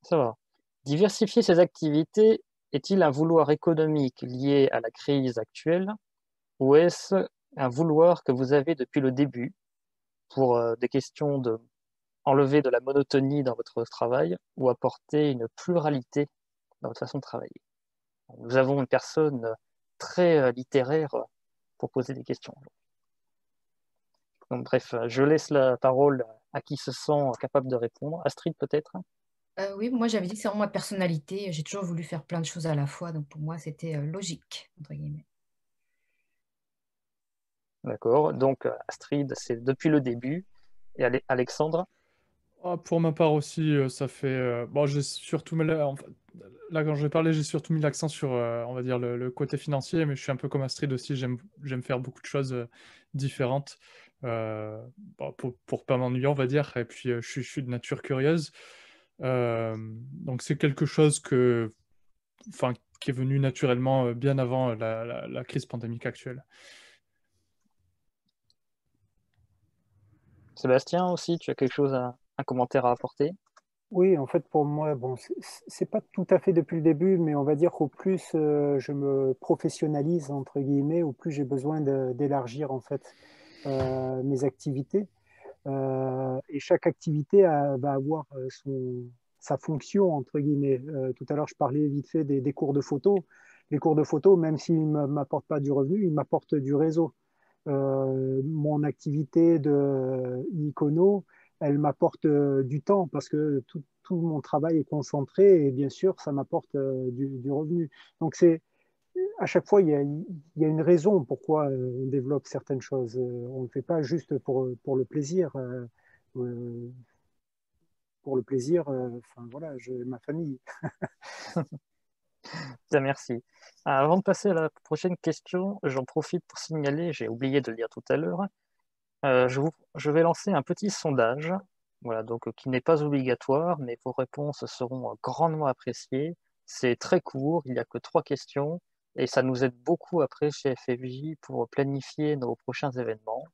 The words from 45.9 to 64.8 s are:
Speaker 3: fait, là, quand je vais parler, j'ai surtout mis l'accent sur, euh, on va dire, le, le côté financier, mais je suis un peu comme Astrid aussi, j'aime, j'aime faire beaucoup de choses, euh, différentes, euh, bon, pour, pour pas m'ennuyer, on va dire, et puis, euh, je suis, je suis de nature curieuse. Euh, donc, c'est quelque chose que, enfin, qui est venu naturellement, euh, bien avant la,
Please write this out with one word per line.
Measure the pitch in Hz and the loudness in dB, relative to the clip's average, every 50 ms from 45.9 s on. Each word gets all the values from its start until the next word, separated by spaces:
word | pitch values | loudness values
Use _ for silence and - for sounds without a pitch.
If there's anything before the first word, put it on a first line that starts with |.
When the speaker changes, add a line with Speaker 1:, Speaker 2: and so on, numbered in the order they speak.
| 139 | -4
Speaker 3:
fait, | 143 - - - _ _ _ _ - - - - - - - | -6 -12 -18 -20 _ _ _ _ -20 -20 -20 -20 -20 -16 -6
là, | 165 156 151 | -2 -2 0
quand | 156 151 | 0 0
je | 143 | 0
vais | 147 147 | 0 0
parler, | - 165 160 160 | 2 2 4 4
j'ai | 160 156 | 2 2
surtout | 147 - - 151 - - | 0 -2 -4 -6 -2 0
mis | 165 156 | 0 2
l'accent | 151 147 143 - - 156 | 2 0 0 -2 -6 -6
sur, | - - - 139 | -4 -4 -4 -2
euh, | 127 120 120 117 117 117 117 | -2 0 -2 -2 -2 -4 -6
on | 120 127 | -6 -6
va | 127 | -6
dire, | 123 127 127 120 | -4 -2 -2 -2
le, | 120 120 120 | -2 -2 -4
le | 120 127 127 | -4 -4 -6
côté | 123 - 147 139 - | -4 -4 -6 -4 -4
financier, | 139 - - 147 135 127 - - 165 160 | -8 -4 -4 -4 -4 -4 -2 -2 0 0
mais | 147 139 | 0 -2
je | 127 | -6
suis | - - | -4 -6
un | 135 | -6
peu | 123 - 139 | -4 -6 -4
comme | - 143 | -4 -2
Astrid | 135 127 - - - 143 | -4 -4 -6 -4 -4 -4
aussi, | 131 123 - - 147 | -4 -4 -4 -6 -6
j'aime, | 127 131 123 123 120 - - _ - | -4 -4 -4 -6 -6 -8 -18 _ -16
j'aime | 143 139 131 127 | -10 -8 -8 -8
faire | 123 - 135 123 | -4 -4 -4 -4
beaucoup | 131 135 - - | -4 -8 -12 -14
de | - | -18
choses, | - - 143 139 131 | -6 -4 -4 -2 -2
euh, | 131 123 120 117 _ - - - - - _ _ - | -4 -6 -8 -10 _ -20 -20 -20 -20 -20 _ _ -8
différentes, | 143 135 135 - - 135 120 131 143 143 - - _ _ - - - - _ _ _ - | -4 -4 -4 -2 -2 -2 -2 0 -2 -4 -8 -18 _ _ -20 -20 -20 -20 _ _ _ -8
euh, | 127 117 113 110 110 107 107 107 107 107 110 117 123 131 - 208 - - | -6 -4 -4 -4 -6 -6 -8 -8 -10 -10 -12 -16 -18 -20 -20 -20 -20 -14
bon, | _ - - | _ -10 -10
pour, | - - - 127 123 _ _ | -10 -8 -8 -8 -8 _ _
pour | - - - _ | -6 -6 -6 _
pas | - 135 | 0 0
m'ennuyer, | 123 127 123 127 127 127 | 0 0 -2 -2 0 0
on | 139 147 | 0 0
va | 139 131 | 0 0
dire, | 127 135 151 139 - - | 0 0 0 -2 -2 -4
et | 127 117 | -6 -8
puis, | - - - - 127 | -6 -10 -8 -4 -4
euh, | 120 120 | -4 -4
je | 113 - | -4 -8
suis, | - 139 | -8 -8
je | 123 - | -8 -6
suis | - - | -8 -8
de | 135 123 | -6 -4
nature | 123 120 - - 143 123 | -6 -8 -6 -6 -8 -8
curieuse. | - - 139 131 135 147 165 170 147 - _ - - - - - - - - _ _ _ _ _ | -4 -4 -2 0 2 2 2 0 -2 -6 _ -20 -20 -20 -20 -20 -20 -20 -20 _ _ _ _ _
Euh, | - 127 127 123 123 120 117 113 113 113 110 110 | -4 -2 0 0 0 0 0 -2 -2 -4 -4 -6
donc, | 110 110 110 113 120 131 139 165 - - 127 123 | -8 -10 -12 -14 -14 -14 -14 -10 -8 -6 -6 -6
c'est | - - 160 143 | -2 -4 -2 2
quelque | - 151 135 - 160 | 2 0 2 2 -2
chose | 139 - - 156 151 147 - | 0 4 4 4 4 4 2
que, | - - 143 127 123 123 120 117 113 110 - _ _ _ _ _ _ _ _ _ _ _ _ _ - 220 | -2 0 2 4 6 6 4 2 0 -4 -6 _ _ _ _ _ _ _ _ _ _ _ _ _ -20 -20
enfin, | 180 - - 127 120 - _ _ _ _ | -6 -4 -2 -2 -2 -4 _ _ _ _
qui | - - | -6 -6
est | 131 | -4
venu | 127 131 131 135 139 | -2 -2 0 0 2
naturellement, | 135 135 131 - - 131 123 123 131 135 135 135 127 | 0 0 0 0 2 2 2 2 2 2 2 2 2
euh, | 120 | 0
bien | 120 120 123 139 139 | -2 0 0 0 2
avant | 135 131 120 127 131 127 123 113 | 2 0 0 0 0 0 -2 -2
la, | 107 | -2